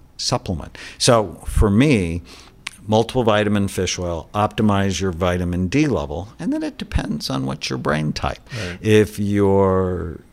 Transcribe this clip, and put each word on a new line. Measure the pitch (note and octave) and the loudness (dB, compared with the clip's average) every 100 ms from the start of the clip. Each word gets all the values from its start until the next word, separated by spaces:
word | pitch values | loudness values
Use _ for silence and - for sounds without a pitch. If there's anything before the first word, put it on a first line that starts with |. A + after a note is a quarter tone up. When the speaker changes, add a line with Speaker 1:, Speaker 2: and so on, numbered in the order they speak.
| - - | -16 -8
Speaker 1:
supplement. | - B2 - D#2+ - - - - | -4 -4 -4 -8 -8 -16 -16 -2
So | - A#2 G#2 - - | 2 4 2 -6 -4
for | - A2 | 2 4
me, | G2+ D3+ A2+ E2+ E2+ - - - - - - G2+ | 6 4 4 0 -4 -8 -18 -20 -18 -18 -12 0
multiple | A2 A2+ B2+ | 2 2 2
vitamin | A2+ G#2 G#2 G#2 G2 | 4 4 4 2 0
fish | - F2+ - | -2 -4 -2
oil, | F2 E2 - | -4 -6 -4
optimize | G#2 G#2 - G#2+ G2 G2 F2 | -2 -2 0 2 2 0 0
your | F#2+ | -2
vitamin | E2 F2+ F2+ F2 F2 F#2 | 0 0 0 0 -2 0
D | C3+ D#3 | 2 2
level, | F2+ C#2+ D#2 G2+ - | 0 -2 -6 -10 -8
and | G3+ | -6
then | D#4 | -4
it | D#4 - | -6 -10
depends | - - - - - | -6 -4 -4 -6 -6
on | C3+ C3 | -6 -6
what's | C3+ - | -6 -6
your | C3 | -4
brain | C3+ D3+ D3+ | -2 -2 -2
type. | - C#2+ - - A#2+ | -4 -6 -6 -10 -10
Speaker 2:
Right. | F#2 F2+ | -8 -4
Speaker 1:
If | A2 G#2+ G#2 - | 4 4 4 0
you're | G2+ G2+ G2 G2 G2 F#2+ F#2 F2+ E2+ - - | -2 2 4 4 4 2 0 -4 -6 -10 -18